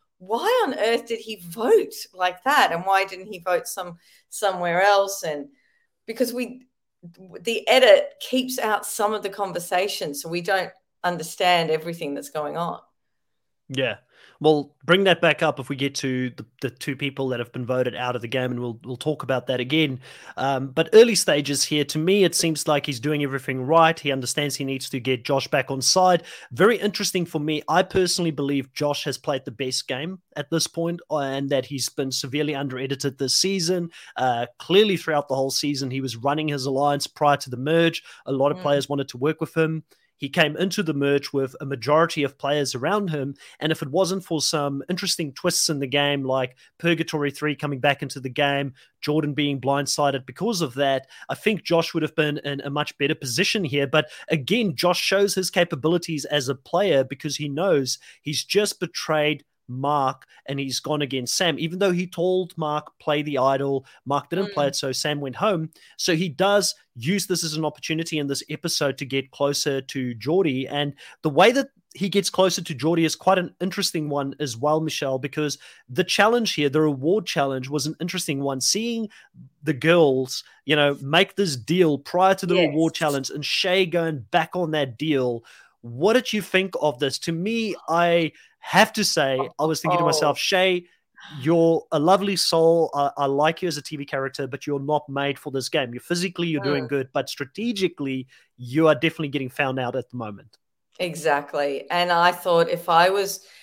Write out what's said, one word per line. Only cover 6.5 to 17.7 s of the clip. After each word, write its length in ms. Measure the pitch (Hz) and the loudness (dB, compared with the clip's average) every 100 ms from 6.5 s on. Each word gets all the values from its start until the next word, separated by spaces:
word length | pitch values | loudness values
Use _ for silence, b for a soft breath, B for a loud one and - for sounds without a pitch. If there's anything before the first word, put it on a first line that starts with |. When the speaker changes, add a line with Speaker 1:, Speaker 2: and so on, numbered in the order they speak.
| 254 - _ _ _ 175 - 185 - | -10 -20 _ _ _ -20 -20 -20 -10
Speaker 1:
the 260 | 175 226 - | -6 -4 2
edit 480 | 254 247 190 - - | 6 8 8 6 -8
keeps 380 | - 262 254 254 | -4 -2 -2 -4
out 300 | 220 214 - | -2 -2 -2
some 260 | - 208 | -2 -2
of 80 | 214 | -2
the 80 | 190 | -6
conversation, 840 | 196 196 175 170 180 202 - 165 143 | -6 -6 -6 -2 -2 -2 -4 -6 -8
so 140 | 165 | -6
we 120 | 175 | -6
don't 300 | 175 190 170 - _ _ | -2 -2 -4 -10 _ _
understand 680 | 175 170 165 - 180 175 165 | -4 -4 -6 -2 2 2 2
everything 420 | 156 165 170 151 | -2 -4 -8 -8
that's 160 | 139 - | -8 -8
going 260 | 156 147 151 | -8 -6 -4
on. 220 | 170 - - _ _ _ _ _ _ _ - | -6 -8 -14 _ _ _ _ _ _ _ -10
Speaker 2:
Yeah. 260 | 131 127 101 b b b - | -4 -4 -4 b b b 0
Well, 360 | 147 151 139 _ 131 | 4 4 2 _ 2
bring 200 | 190 190 | 4 6
that 140 | 170 | 4
back 220 | 165 147 | 4 2
up 180 | 160 143 | 0 -2
if 80 | 127 | -6
we 80 | 139 | -4
get 200 | 139 135 | -4 -2
to 340 | 135 127 127 | -4 -2 -4
the, 160 | - 110 - | -8 -16 -10
the 80 | 131 | -10
two 260 | - - 131 | -8 -8 -6
people 340 | 143 135 135 | -6 -4 -4
that 100 | 120 | -4
have 120 | 120 | -6
been 140 | 131 | -8
voted 300 | 120 | -2